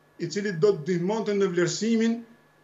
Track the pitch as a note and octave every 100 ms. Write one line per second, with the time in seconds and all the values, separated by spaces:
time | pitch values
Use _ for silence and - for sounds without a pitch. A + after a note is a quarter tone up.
0 | _ - E3+ - G#3 E3+ G#3 F3 D3 F3
1 | F3+ A3+ G#3 G3+ F#3+ F3 E3 - A3 A3+
2 | A3+ A#3 - - _ _